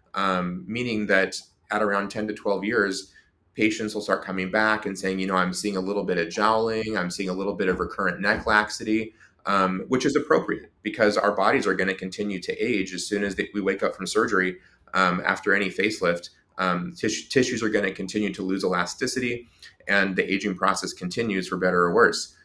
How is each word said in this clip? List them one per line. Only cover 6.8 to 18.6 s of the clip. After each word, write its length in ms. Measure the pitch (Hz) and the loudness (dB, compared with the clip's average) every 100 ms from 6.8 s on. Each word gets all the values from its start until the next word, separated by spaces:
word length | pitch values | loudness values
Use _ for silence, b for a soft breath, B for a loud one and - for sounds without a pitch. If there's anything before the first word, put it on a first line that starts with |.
| 110 104 | -2 -2
I'm 140 | 90 | -2
seeing 180 | 87 95 | -4 -4
a 40 | |
little 220 | 92 98 | -4 -4
bit 140 | 95 95 | 0 0
of 100 | 90 | 0
recurrent 400 | 85 - 95 87 | -2 -2 -4 -2
neck 260 | 101 110 113 | -2 0 2
laxity," 680 | 107 107 - 110 110 113 B B _ - | 2 2 -2 -2 -2 -2 B B _ 0
um, 380 | 98 95 92 - | 2 2 0 0
which 160 | 127 | 0
is 120 | 147 143 | 2 2
appropriate 560 | - - - - - _ | 2 2 2 -4 -8 _
because 340 | 107 110 107 104 | -6 2 4 4
our 180 | 101 | 2
bodies 320 | 98 101 131 101 | 4 4 4 2
are 80 | |
gonna 200 | 92 95 | 2 0
continue 460 | 95 95 92 104 92 | -2 -6 -6 -4 -4
to 120 | 92 - | -6 -2
age 300 | 110 104 95 | 0 0 -2
as 140 | 90 - | -6 -4
soon 160 | 101 | -2
as 140 | 101 95 | -2 -2
they, 120 | - | -4
we 60 | 104 | -2
wake 220 | 95 95 | 0 0
up 120 | 101 | -2
from 120 | - 92 | -2 -2
surgery, 520 | 107 117 98 92 92 B B _ | 0 2 2 2 -2 B B _
um, 280 | 92 92 90 | 2 2 2
after 300 | - 95 98 | 0 0 0
any 160 | 98 95 | 0 0
facelift. 600 | 92 101 - 87 85 - b _ - | 0 -2 0 0 0 -4 b _ -4
Um, 360 | 92 87 87 - | 0 0 -4 -4
tis-, 320 | 113 - - | -4 -4 0
tissues 340 | 131 123 117 | 2 2 0
are 60 | 113 | 0
gonna 240 | 104 98 | 0 0
continue 400 | 92 95 107 101 | -4 -6 -2 -2
to 100 | 92 | -2
lose 220 | 95 95 | -4 -2